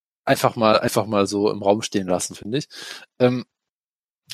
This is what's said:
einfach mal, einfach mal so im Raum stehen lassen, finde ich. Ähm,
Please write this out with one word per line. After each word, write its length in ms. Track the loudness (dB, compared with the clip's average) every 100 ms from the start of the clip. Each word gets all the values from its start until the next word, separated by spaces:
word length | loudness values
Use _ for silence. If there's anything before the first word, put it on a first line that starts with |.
| _ _
einfach 320 | -2 2 2 4
mal, 240 | 4 4
einfach 280 | 2 -2 0
mal 180 | 0 2
so 240 | 2 0
im 140 | 0
Raum 180 | 0 0
stehen 260 | 0 -4 -2
lassen, 280 | -2 -4 -10
finde 240 | -6 -6
ich. 80 | -6 -14 -16 -16 -20 _
Ähm, 260 | 0 0 -8 _ _ _ _ _ _ _ _